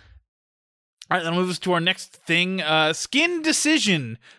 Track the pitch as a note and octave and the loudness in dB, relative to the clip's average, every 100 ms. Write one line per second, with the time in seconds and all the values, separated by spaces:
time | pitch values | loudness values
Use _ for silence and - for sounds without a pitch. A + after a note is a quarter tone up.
0 | - - _ _ _ _ _ _ _ _ | -20 -20 _ _ _ _ _ _ _ _
1 | - F3+ E3 E3+ F#3 F3 F#3+ F3 E3+ F#3 | -4 -4 0 0 0 -2 0 0 0 -2
2 | - - - E3+ F3+ F#3+ D3+ D#3 D#3 D#3+ | -8 -16 -2 0 0 -2 0 2 2 0
3 | - C4 E4+ F4 D#4 - D4 D#4 G#3 E3+ | -2 0 0 0 0 0 2 2 2 0
4 | B2 A2+ - | -2 -10 -16